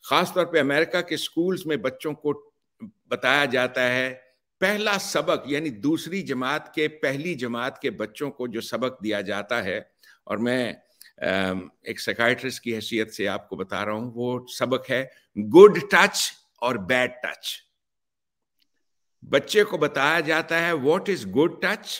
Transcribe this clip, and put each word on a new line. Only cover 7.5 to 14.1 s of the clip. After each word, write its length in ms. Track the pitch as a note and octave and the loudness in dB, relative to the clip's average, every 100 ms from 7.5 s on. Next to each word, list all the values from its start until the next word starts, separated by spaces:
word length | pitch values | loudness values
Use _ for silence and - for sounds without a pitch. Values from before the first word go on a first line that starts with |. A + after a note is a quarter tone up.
| A#2 B2 C#3 | -4 -6 -4
के 80 | C3+ | -8
बच्चों 400 | G2+ G#2+ - C#3+ | -6 -8 -6 -10
को 180 | - B2+ | -8 -8
जो 140 | A2+ | -8
सबक 360 | A2 A#2 B2+ B2+ | -6 -4 -4 -6
दिया 200 | G#2+ G#2 | -4 -4
जाता 400 | G2 G2+ G2+ A#2+ | -4 -6 -2 -4
है, 300 | G2 G2 - _ - - - | -2 -6 -8 _ -20 -20 -8
और 100 | G#2 | -4
मैं, 400 | A#2 B2+ A#2+ - _ _ - - - | 0 0 -2 -6 _ _ -20 -8 -2
अम, 440 | F#2+ F#2+ F#2 F#2 _ - | 0 0 -2 -8 _ -12
एक 120 | A2 | -8
साइकियाट्रिस्ट 640 | - G#2 A#2 B2 C3 B2 | -6 0 0 0 -4 -8
की 80 | A#2 | -6
हैसियत 400 | A2+ G#2+ A2+ A2 | -6 -4 -4 -4
से 140 | - G2+ | -4 -4
आपको 300 | G2 - - | -4 -8 -10
बता 280 | F#2+ F#2+ | -6 -4
रहा 120 | G#2 G#2+ | -4 -4
हूँ, 180 | A#2+ | -8